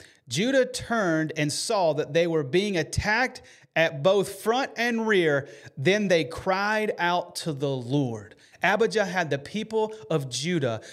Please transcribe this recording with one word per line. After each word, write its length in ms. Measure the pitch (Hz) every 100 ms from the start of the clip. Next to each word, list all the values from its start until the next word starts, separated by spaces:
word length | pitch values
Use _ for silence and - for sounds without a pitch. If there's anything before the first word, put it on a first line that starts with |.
| - _ -
"Judah 360 | 127 240 269
turned 680 | 254 - - 226 185 160 156 156
and 160 | 147
saw 420 | - - 208 165
that 180 | 147 131
they 160 | 160 175
were 160 | 160
being 320 | 135 180 208 180
attacked 680 | - - 202 220 254 - - - _
at 300 | 160 160 147
both 360 | 165 202 - -
front 300 | 214 247 277 -
and 320 | 240 226 220
rear. 400 | 196 160 143 - - - -
Then 300 | 139 208 196
they 160 | 170
cried 720 | 151 - 202 190 202 214 214 -
out 380 | 175 180 - -
to 160 | 165
the 220 | 139 143
Lord." 600 | 131 120 143 131 110 95 - - -
Abijah 440 | 175 208 220 208
had 260 | 190 185 156
the 80 | 143
people 560 | - 208 220 220 214 - -
of 180 | 160 135
Judah 520 | 123 160 175 131 110 -